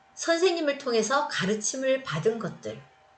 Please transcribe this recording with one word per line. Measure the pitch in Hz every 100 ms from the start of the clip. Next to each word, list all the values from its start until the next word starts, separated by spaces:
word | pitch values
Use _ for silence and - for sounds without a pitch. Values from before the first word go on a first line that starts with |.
| _
선생님을 | - - 330 359 339 302 277
통해서 | 262 226 208 277 294
가르침을 | - 185 214 - 262 262 262
받은 | - 160 190 226
것들, | 185 - 107 107 - _ _